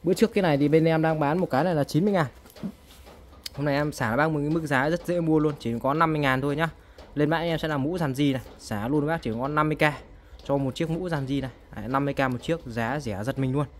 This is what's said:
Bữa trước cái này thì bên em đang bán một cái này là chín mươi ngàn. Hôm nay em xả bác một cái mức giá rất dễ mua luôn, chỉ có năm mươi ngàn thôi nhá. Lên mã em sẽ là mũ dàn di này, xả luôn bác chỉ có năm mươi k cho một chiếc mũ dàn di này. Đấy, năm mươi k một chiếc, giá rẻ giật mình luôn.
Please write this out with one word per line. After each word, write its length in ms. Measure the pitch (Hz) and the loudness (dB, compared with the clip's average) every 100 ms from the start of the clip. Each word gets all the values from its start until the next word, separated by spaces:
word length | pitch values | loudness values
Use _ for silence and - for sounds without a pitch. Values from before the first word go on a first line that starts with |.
Bữa 120 | 165 | 0
trước 200 | 185 220 | 4 4
cái 80 | 202 | 4
này 140 | 180 139 | 2 4
thì 120 | 143 | 6
bên 160 | 160 | 6
em 180 | 160 160 | 6 4
đang 180 | 160 156 | 2 2
bán 180 | 143 170 | 0 0
một 120 | 170 | 0
cái 140 | 131 | 2
này 100 | 175 | 2
là 100 | 156 | 0
chín 200 | 135 151 | 0 2
mươi 80 | 208 | 2
ngàn. 140 | 196 135 - - - 196 - - - - - - - - - | 2 0 -4 -20 -12 -12 -12 -20 -20 -20 -20 -20 -18 -14 -6
Hôm 100 | 143 | -2
nay 80 | |
em 180 | 139 151 | 0 -2
xả 240 | - 120 120 | -2 0 2
bác 140 | 156 | 0
một 100 | 151 | 0
cái 100 | 143 | -2
mức 160 | 165 156 | -2 0
giá 240 | 135 147 | 0 0
rất 160 | 170 - | -2 -2
dễ 140 | 175 | -2
mua 180 | 165 156 | 2 4
luôn, 160 | 151 143 | 2 -2
chỉ 200 | 117 117 | -4 -2
có 120 | 131 | 0
năm 180 | 151 165 | 2 2
mươi 80 | 156 | 2
ngàn 200 | 143 131 | 2 2
thôi 160 | 143 143 | 0 -2
nhá. 120 | 165 - - - - | -4 -6 -20 -20 -10
Lên 160 | 143 147 | 0 2
mã 80 | 160 | 2
em 200 | 170 160 | 0 -2
sẽ 100 | 160 | -2
là 80 | 147 | -2
mũ 220 | 139 180 | -2 -2
dàn 160 | 151 | -2
di 180 | 127 147 | 0 0
này, 100 | 131 - - | 0 -8 -18
xả 300 | - 107 113 | -8 -4 0
luôn 180 | 151 147 | 0 0
bác 160 | 165 | -2
chỉ 80 | 120 110 | -4 -4
có 80 | 135 | -2
năm 200 | 151 156 | 0 0
mươi 80 | 151 | 2
k 60 | 156 139 - - - - | 0 0 -16 -20 -20 -16
cho 120 | - 139 | -2 0
một 180 | 135 | -2
chiếc 160 | - 160 | -4 -4
mũ 180 | 165 180 | -4 -4
dàn 180 | 156 131 | -4 -2
di 140 | 139 | -4
này. 100 | 131 - - - | -4 -12 -18 -12
Đấy, 80 | 107 | -4
năm 160 | 139 | -2
mươi 100 | 143 | -2
k 60 | 139 | 0
một 220 | 131 123 | -2 -2
chiếc, 180 | - 165 127 | -4 -4 -4
giá 340 | 117 113 147 | -4 -2 -4
rẻ 240 | 127 95 | -4 -4
giật 140 | 113 131 | -4 -2
mình 140 | 131 | -2
luôn. 140 | 139 143 | -2 -4